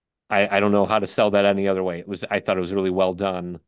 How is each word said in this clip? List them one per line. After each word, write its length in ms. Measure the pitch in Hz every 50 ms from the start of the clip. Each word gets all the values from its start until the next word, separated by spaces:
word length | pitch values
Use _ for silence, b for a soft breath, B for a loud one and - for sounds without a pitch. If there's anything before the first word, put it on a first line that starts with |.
| _ _ _ _ _ -
I, 280 | 104 101 101 101 101
I 20 | 101
don't 120 | 101 104
know 140 | 101 101 98
how 140 | 90 110 107
to 80 | 101
sell 240 | - - - 113 104
that 140 | 101 101 101
any 220 | 101 98 98 98
other 160 | 98 95 95 92
way. 160 | 92 87 85
It 80 | 92
was, 160 | 101 98 90 - -
I 100 | 104 98
thought 180 | - - 98
it 40 | 95
was 120 | 90 85 98
really 160 | 98 95 95
well 240 | 90 95 95 92 92
done. 460 | 87 98 95 92 90 90 90 87 85 -